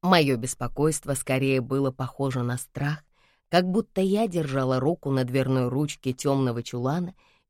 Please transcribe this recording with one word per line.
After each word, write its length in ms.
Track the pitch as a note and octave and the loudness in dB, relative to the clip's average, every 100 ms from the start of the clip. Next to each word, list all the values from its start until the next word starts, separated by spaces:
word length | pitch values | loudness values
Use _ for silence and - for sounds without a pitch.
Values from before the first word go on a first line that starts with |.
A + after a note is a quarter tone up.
Моё 340 | F3+ F3+ C#3+ B2+ | 6 6 6 2
беспокойство 760 | B2 - B2 - D3+ D3+ - | -2 -6 -6 0 0 0 -4
скорее 460 | C3+ - C3 C3+ C3 | -6 -2 0 2 0
было 320 | A#2+ C3+ C#3 | 0 0 0
похоже 500 | C3 B2+ - C#3 C3 | -2 -10 -4 -4 -2
на 160 | A#2+ B2 | -2 -4
страх, 460 | - - C#3+ D3+ _ _ _ _ _ | -8 -6 -4 -4 _ _ _ _ _
как 180 | E3+ F#3 | 2 2
будто 320 | F#3 A3 - | 0 -2 -2
я 280 | F#3+ G3+ A3+ | 0 2 0
держала 520 | F3 D3+ C3+ C3 B2+ | -2 -2 0 0 2
руку 300 | C3 E3+ - | 0 -2 -2
на 140 | C3+ | -2
дверной 440 | B2+ C3 C3 C3 B2 | 0 0 2 2 0
ручке 440 | B2+ D3+ - - | 0 -2 -4 -6
тёмного 500 | B2+ C#3+ C#3 C3 A#2 | -2 0 2 0 -2
чулана 520 | A#2+ B2 B2+ D#3 F3 - _ _ _ | -6 -6 -4 -4 -6 -12 _ _ _